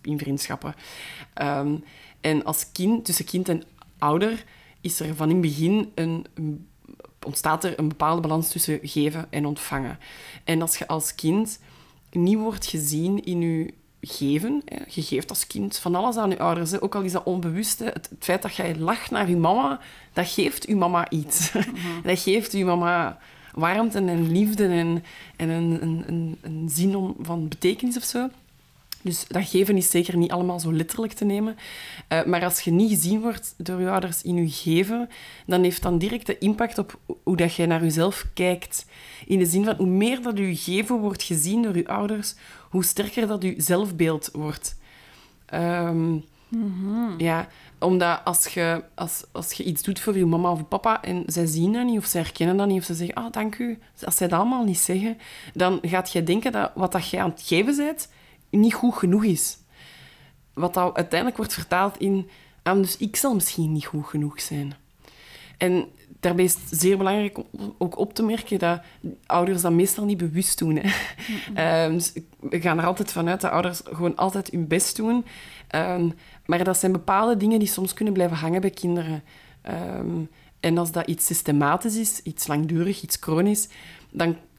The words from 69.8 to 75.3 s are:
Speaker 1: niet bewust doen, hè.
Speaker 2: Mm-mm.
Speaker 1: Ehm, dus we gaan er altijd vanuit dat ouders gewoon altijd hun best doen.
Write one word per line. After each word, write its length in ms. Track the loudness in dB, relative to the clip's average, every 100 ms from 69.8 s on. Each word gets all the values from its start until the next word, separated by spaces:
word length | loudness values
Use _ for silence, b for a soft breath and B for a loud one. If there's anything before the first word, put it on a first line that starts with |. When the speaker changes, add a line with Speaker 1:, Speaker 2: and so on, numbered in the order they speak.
| 4 2 0
Speaker 1:
niet 120 | 0
bewust 420 | 0 0 0 0
doen, 180 | 2 2
hè. 60 |
Speaker 2:
Mm-mm. 760 | 2 0 -4 -8 -8 -8 -6 -2
Speaker 1:
Ehm, 360 | 2 2 2
dus 200 | 2 -2 -6 -14 -12
we 200 | -6 -2
gaan 180 | 0 2
er 80 | 2
altijd 260 | 0 -2
vanuit 280 | -2 0 0
dat 100 | 0
ouders 300 | 0 0 -2 -8
gewoon 320 | -4 -2 0
altijd 340 | 0 0 -4
hun 160 | -4 0
best 300 | 2 0 0
doen. 280 | 0 0 0